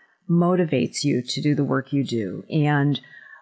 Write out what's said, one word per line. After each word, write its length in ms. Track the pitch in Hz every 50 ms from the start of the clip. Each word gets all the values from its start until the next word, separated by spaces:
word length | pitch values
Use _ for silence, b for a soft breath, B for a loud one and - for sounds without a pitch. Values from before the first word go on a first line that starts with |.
| b b b b _
motivates 760 | - 170 170 175 175 185 180 175 156 143 123 117 113 - - -
you 180 | 143 139 123
to 200 | 123 - - 139
do 120 | 151 147 139
the 100 | 143 139
work 300 | - 135 135 131 - 143
you 100 | 139 127
do? 400 | - 117 113 101 90 101 - - -
And 480 | - 156 147 147 147 143 143 147 139 - B B B B B B B B